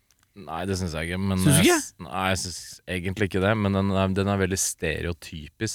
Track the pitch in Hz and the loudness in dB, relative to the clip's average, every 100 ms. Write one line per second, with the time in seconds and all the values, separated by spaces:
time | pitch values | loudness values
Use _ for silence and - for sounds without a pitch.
0 | _ _ _ 101 73 82 95 90 90 78 | _ _ _ -18 -10 -6 -2 -2 -2 -4
1 | 82 92 98 95 92 143 262 330 - - | -4 -2 0 4 4 6 6 4 0 -12
2 | 85 92 95 92 92 - - - - 90 | -8 -2 0 0 -4 -10 -14 -16 -6 -4
3 | 90 92 98 98 95 110 101 98 98 95 | -4 -2 0 2 2 2 2 2 2 2
4 | 95 95 98 101 92 92 - - 82 78 | 2 2 0 2 0 0 -4 -2 -4 -2
5 | 82 82 - 80 73 - 110 | -4 -6 -10 -14 -14 -8 -8